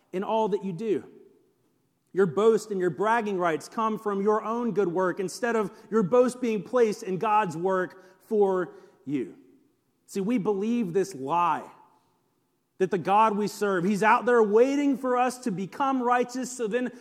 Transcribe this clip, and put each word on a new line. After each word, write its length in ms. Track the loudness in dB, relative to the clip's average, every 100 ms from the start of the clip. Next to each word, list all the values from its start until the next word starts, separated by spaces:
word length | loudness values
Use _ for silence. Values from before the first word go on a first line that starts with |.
| _
in 100 | -8
all 260 | -4 -2 0
that 140 | -2
you 120 | -4
do. 300 | -6 -2 -2 -4 -16 -20 _ _ _ _ _ _ _ _
Your 140 | 0 0
boast 440 | 4 4 4 0
and 80 | -2
your 120 | -2
bragging 480 | 0 0 0 0 -2
rights 320 | 0 -2 -4
come 280 | -4 -2 -2
from 220 | -4 -2
your 240 | 0 0
own 280 | 0 -4 -2
good 160 | 0 0
work 300 | 0 -2 -2
instead 380 | -6 -4 -2 0
of 140 | -2 -8 -2
your 120 | 0
boast 400 | 4 4 4 0
being 200 | -2 -2
placed 420 | -2 2 2 0
in 120 | -4 -4
God's 400 | 0 2 0 -2
work 480 | -2 0 -2 -8 -20 _ -2
for 480 | 2 2 2 -2 -8 -20 _ -6
you. 260 | -4 -4 -10 -20 _ _ _ _ _ _
See, 120 | -4
we 160 | -2 0
believe 560 | 0 -2 0 -2 0
this 220 | -2 -2
lie 500 | -4 -2 0 0 0 -6 -18 _ _ _ _ _ _ _ _ _ -4
that 120 | -2
the 80 | -2
God 360 | 2 4 4 2
we 100 | -2
serve, 360 | -2 -2 0
he's 180 | 0 2
out 240 | 4 4 4
there 160 | 4
waiting 560 | 6 6 4 4 0 0
for 180 | 0 0
us 220 | 0 -2
to 120 | -6
become 520 | -6 -6 -4 -2 0
righteous 520 | 0 0 0 -6 -10
so 120 | -6 -4
then 240 | -2 -4 -8